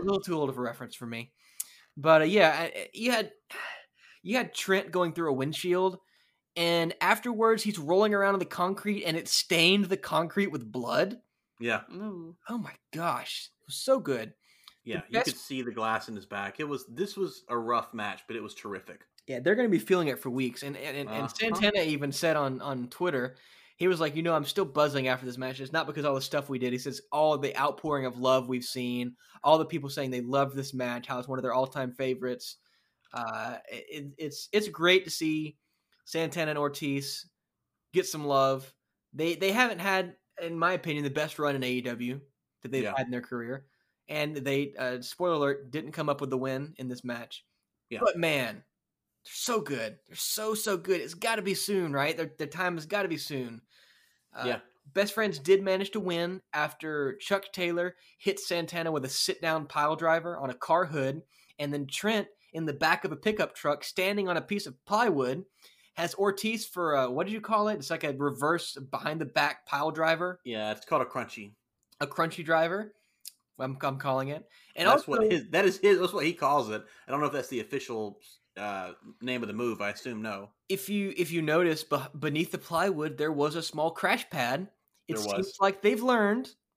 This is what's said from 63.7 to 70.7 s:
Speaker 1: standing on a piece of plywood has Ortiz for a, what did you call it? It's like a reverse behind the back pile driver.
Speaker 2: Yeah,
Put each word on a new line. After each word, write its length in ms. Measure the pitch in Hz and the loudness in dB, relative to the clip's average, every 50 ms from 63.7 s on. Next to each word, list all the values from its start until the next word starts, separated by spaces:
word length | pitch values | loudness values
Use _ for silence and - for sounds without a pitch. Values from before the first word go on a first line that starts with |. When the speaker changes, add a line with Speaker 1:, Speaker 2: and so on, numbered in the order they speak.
| 147 147 - | 0 0 -2
Speaker 1:
standing 420 | - - 190 185 196 208 208 190 | -6 -2 0 0 2 2 0 0
on 120 | 180 175 160 | 0 0 0
a 20 | |
piece 240 | - - 208 202 - | 0 -2 -4 -4 -4
of 160 | - - _ _ | -6 -12 _ _
plywood 580 | - 202 220 247 220 160 135 127 123 135 175 190 _ _ _ - - _ _ _ _ | 0 2 4 4 4 4 2 2 0 0 -2 -6 _ _ _ -20 -20 _ _ _ _
has 220 | - - 170 170 - | -6 -4 -4 -2 0
Ortiz 500 | 196 196 202 196 196 - 220 226 226 - | 0 2 2 2 0 0 -2 -2 -2 -6
for 300 | - - 180 175 156 147 | -6 -4 -2 0 2 2
a, 160 | 135 127 123 | 2 2 2
what 160 | 127 151 175 | 0 -2 -2
did 80 | 202 214 | -2 -4
you 80 | 220 | -6
call 260 | 214 214 220 208 208 214 | -2 0 2 2 2 2
it? 60 | 214 | 0
It's 160 | 143 135 - | -2 -4 -4
like 140 | 165 160 165 | -4 -4 -2
a 100 | 147 131 | -4 -2
reverse 600 | 131 143 143 - 120 143 156 170 170 - - - 135 131 - | 0 0 -2 0 0 2 2 2 2 0 -6 -10 -12 -10 -8
behind 300 | - 131 - 151 156 165 | -6 -4 -4 -4 -4 -4
the 60 | 151 | -4
back 400 | 127 - 151 147 151 147 - _ | -2 0 2 2 2 0 -4 _
pile 240 | - 147 143 151 160 | -2 -2 0 0 0
driver. 500 | 151 - 214 160 165 160 180 185 180 - - | 0 2 4 4 4 2 0 -4 -4 -6 -8
Speaker 2:
Yeah, 260 | 127 113 107 107 107 | -6 -4 -2 -2 -2